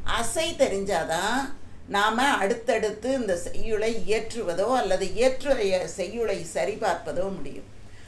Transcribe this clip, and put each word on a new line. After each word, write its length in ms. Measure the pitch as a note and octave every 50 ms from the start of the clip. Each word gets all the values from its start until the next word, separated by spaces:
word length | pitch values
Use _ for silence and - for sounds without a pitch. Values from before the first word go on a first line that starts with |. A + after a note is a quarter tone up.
| -
அசை 500 | - F#3 A3 A#3 - - E4+ D#4+ E4+ D4
தெரிஞ்சாதான் 840 | - C4+ G3+ F#3+ G3 G3 G3 G3 E3 D#3 D3 D#3+ E3+ F#3 G#3+ A#3+ C4+ C4+ C4+ - - - - - - - -
நாம 340 | F#3+ G3+ G#3 A3 A3 A#3
அடுத்தடுத்து 880 | C4 C#4+ A#3+ G3 F#3+ G3 A#3 - - - A#3 A3 G#3 G#3 G3 - - B3+
இந்த 240 | C4+ C4 A#3 G3+ F3
செய்யுளை 680 | - - - - G#3 G#3+ A3+ A3+ G3+ G#3+ A3+ A#3 F#3+ F3+ F#3
இயற்றுவதோ 680 | G#3+ A#3 A3 - - A#3 G#3 F3 E3+ F3 G3+ A#3 C4
அல்லது 380 | B3 A3 F#3+ F#3 F#3 F#3+ F3+ -
இயற்றிய 760 | G#3 A#3+ C4 B3+ C4 - C#4+ C4 A#3+ G#3 G3 F#3 F#3 - -
செய்யுளை 580 | - - F3 F#3 A3 A#3 A3+ G#3 F#3+ E3+ E3 D#3+ -
சரிபார்ப்பதோ 800 | F3+ D#3+ G3+ G#3+ - - F#3+ E3 E3+ - D#3+ C#3+ E3+ F#3+ G3 F#3+
முடியும். 420 | D#3+ C3+ B2+ C3+ - - - - - - - - - -